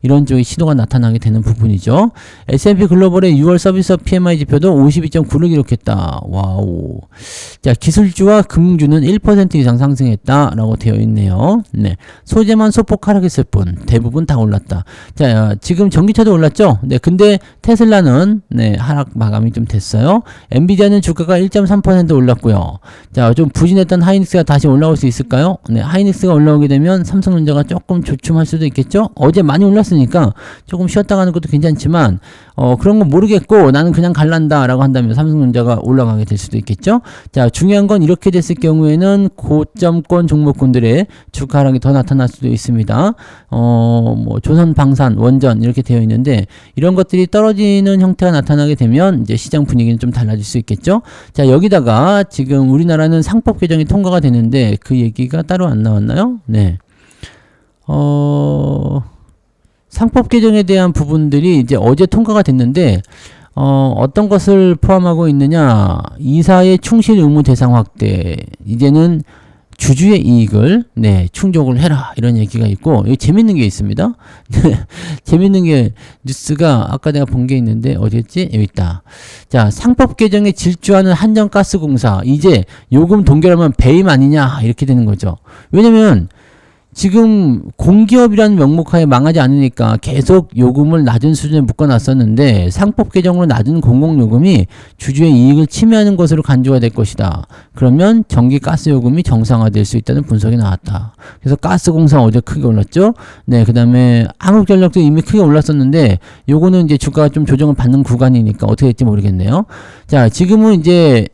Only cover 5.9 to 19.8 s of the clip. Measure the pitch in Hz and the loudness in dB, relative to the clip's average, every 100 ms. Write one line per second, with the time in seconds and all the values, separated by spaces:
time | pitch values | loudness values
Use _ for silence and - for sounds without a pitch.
5.9 | 101 85 - - 92 95 95 101 85 - | -4 -4 -8 -8 -6 -4 -4 -4 -6 -10
6.9 | 107 - _ - - - - - 120 - | -12 -18 _ -20 -20 -20 -6 -2 -2 0
7.9 | 180 202 175 190 214 190 - 175 170 143 | 0 0 2 2 2 0 0 0 2 2
8.9 | 156 135 208 - 202 190 160 123 120 139 | 0 0 -2 0 0 2 0 0 0 0
9.9 | 131 131 107 - 139 147 110 110 - 117 | 0 -2 -2 -2 0 0 -2 -4 -2 -2
10.9 | 107 110 107 101 92 139 220 - - 101 | -2 -2 -2 -2 0 0 -2 -4 -4 -4
11.9 | 90 - - - - 214 220 214 208 220 | -4 -12 -20 -4 0 2 2 2 0 -2
12.9 | 208 - 202 180 - 127 101 90 87 - | -4 0 0 0 -2 -2 -2 -4 -6 -2
13.9 | 117 117 135 160 139 110 101 - 92 - | -2 0 -4 -2 -2 0 -2 -6 -10 -10
14.9 | - - - 135 110 107 104 - 175 202 | -16 -20 -4 0 2 0 -2 -4 0 0
15.9 | 165 196 220 220 175 156 - 202 104 131 | 2 0 2 2 2 0 2 0 2 -2
16.9 | 127 - 180 208 196 - _ - 226 226 | -2 -2 2 2 2 -4 _ -2 2 4
17.9 | 208 160 127 190 214 _ 120 110 104 120 | 4 4 2 0 -2 _ -4 -2 -2 -2
18.9 | 147 139 117 110 107 113 117 113 107 | -4 -4 -4 -4 -2 -4 -4 -4 -4